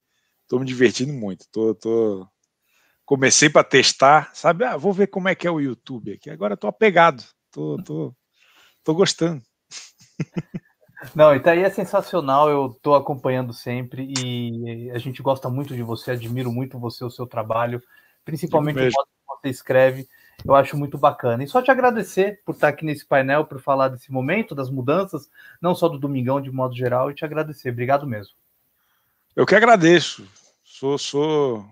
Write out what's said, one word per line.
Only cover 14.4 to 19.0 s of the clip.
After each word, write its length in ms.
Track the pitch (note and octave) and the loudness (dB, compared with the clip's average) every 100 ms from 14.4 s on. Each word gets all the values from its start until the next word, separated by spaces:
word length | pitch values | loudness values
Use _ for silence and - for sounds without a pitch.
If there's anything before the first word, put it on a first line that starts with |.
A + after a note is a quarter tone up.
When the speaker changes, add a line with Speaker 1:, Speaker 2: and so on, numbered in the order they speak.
| A#2+ A#2 A#2+ A#2 A#2+ | -6 -8 -10 -10 -10
Speaker 2:
a 80 | B2 | -10
gente 240 | C3+ B2 | -10 -6
gosta 260 | C3 C3 C3 | -2 -2 -2
muito 260 | B2 C#3+ | -6 -6
de 80 | B2+ | -8
você, 300 | A#2 A2+ - | -8 -8 -6
admiro 380 | B2 A2+ B2 B2 | -8 -6 -6 -6
muito 280 | A#2 C3 B2+ | -6 -8 -10
você, 260 | A#2 - | -12 -10
o 60 | B2 | -12
seu 160 | - B2 | -12 -10
trabalho, 560 | B2 A2 A2+ A#2+ A#2+ - _ _ _ | -8 -4 -2 -2 -6 -12 _ _ _
principalmente 520 | - D3+ E3 D#3 D3+ C3+ | -12 -8 -2 0 0 0
Speaker 1:
Digo 100 | B2+ | 0
mesmo. 120 | |
Speaker 2:
o 40 | C3+ | 0